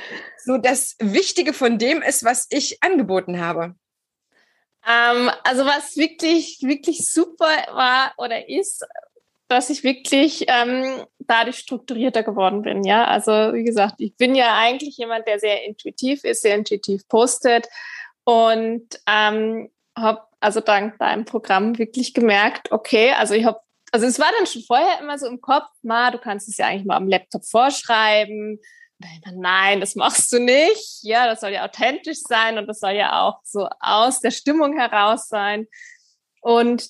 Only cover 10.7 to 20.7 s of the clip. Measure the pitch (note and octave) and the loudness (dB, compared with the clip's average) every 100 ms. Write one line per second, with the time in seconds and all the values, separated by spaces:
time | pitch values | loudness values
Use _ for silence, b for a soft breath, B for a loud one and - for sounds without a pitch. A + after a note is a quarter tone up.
10.7 | B3+ C4 B3+ - _ - A#3 A#3 B3+ - | 0 -4 -6 -12 _ 0 0 0 -4 -10
11.7 | B3+ - A3+ B3 A3+ A3 G#3 F#3 G3+ G#3+ | -10 -8 -2 -2 0 -2 0 0 0 -4
12.7 | F#3+ G3 G#3+ A#3+ G#3+ G#3+ G#3+ G#3+ A#3 A#3 | -4 2 2 4 2 2 2 2 0 0
13.7 | A3+ G3+ - G#3+ - A#3+ C4+ A#3 G#3 A3+ | 2 0 0 -10 -2 2 4 4 4 2
14.7 | C4+ D4 - A#3 A3+ A3 G#3 G#3+ G3+ G#3 | 0 -8 -10 -6 -6 -2 -2 0 -2 -4
15.7 | G#3+ G#3+ - B3+ C#4+ C4 A#3 G#3+ G#3 G#3 | -12 -14 -6 -4 -4 -4 -2 0 0 -2
16.7 | G3+ - G3 - A3+ B3 - B3+ A#3 A#3 | -4 -4 -6 0 2 2 2 2 2 0
17.7 | B B B B _ - A3+ A3+ A3+ A3+ | B B B B _ 2 4 6 4 0
18.7 | A#3 A#3 - - G#3+ G#3+ G#3+ A3 A3+ A3 | -4 -8 -10 -2 2 2 2 -2 -4 -10
19.7 | _ _ - A3 A3 - - G#3 G#3+ G#3+ | _ _ -2 -2 -2 -6 -2 -2 0 2